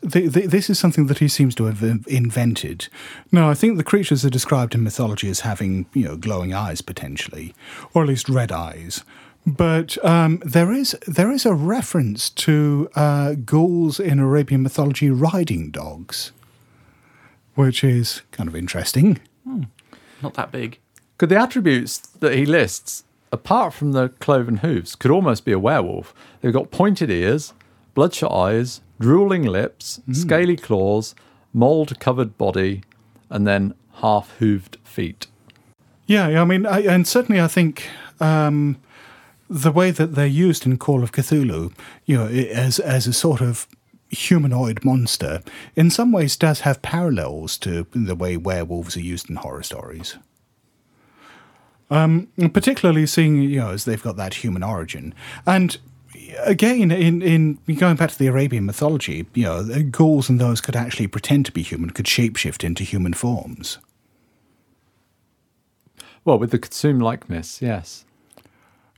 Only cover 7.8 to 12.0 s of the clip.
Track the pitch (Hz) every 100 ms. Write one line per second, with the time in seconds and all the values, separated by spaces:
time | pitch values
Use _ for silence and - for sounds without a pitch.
7.8 | - 170 147 131 - 131 113 87 82 80
8.8 | 85 - - - - _ 165 135 170 160
9.8 | 165 - 165 170 160 170 160 170 175 254
10.8 | 269 - - 160 208 269 233 160 160 240
11.8 | - 175